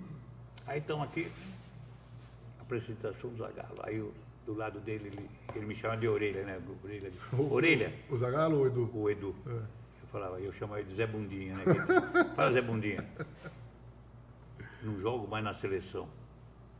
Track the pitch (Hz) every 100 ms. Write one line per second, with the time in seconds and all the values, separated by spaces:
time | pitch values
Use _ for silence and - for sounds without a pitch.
0 | - - - - - - - 147 151 151
1 | 143 160 - - 190 - - - - -
2 | - - - - - - - 117 113 110
3 | 110 95 123 113 104 - - - - 110
4 | 104 - - - - 107 110 101 107 107
5 | 101 101 101 - - 110 104 98 110 113
6 | 113 104 104 95 101 92 92 - 95 104
7 | 95 90 - 127 151 117 165 143 92 -
8 | - 127 123 143 160 147 131 120 110 110
9 | 104 98 98 92 123 117 110 - - -
10 | - 107 95 92 98 90 107 104 95 95
11 | 113 107 101 95 95 95 185 - - 359
12 | - 359 349 - 135 123 120 113 104 95
13 | - - 160 - 160 - - - - -
14 | - - - - - - - - 110 101
15 | 104 123 98 107 107 - 101 95 - 98
16 | - - - - - - - -